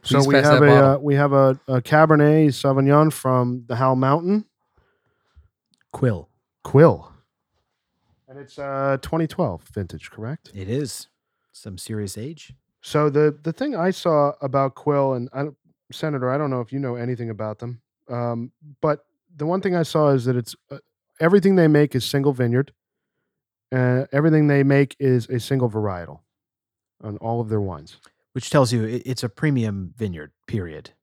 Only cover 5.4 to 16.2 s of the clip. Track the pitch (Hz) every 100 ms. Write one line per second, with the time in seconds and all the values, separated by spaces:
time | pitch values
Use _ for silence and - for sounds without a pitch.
5.4 | _ _ _ _ _ - 131 90 - _
6.4 | _ _ - 135 160 90 - _ _ _
7.4 | _ _ _ _ _ _ _ _ _ 135
8.4 | 139 - 139 135 135 135 - 160 160 -
9.4 | 147 85 _ 107 92 78 - - 113 160
10.4 | _ 101 92 127 135 - - _ _ _
11.4 | _ - 107 92 - 107 101 104 131 160
12.4 | - - _ _ - 151 151 139 151 147
13.4 | 160 160 294 214 180 180 180 151 143 -
14.4 | 139 139 135 - - 143 135 127 123 135
15.4 | 147 151 _ _ _ - 160 143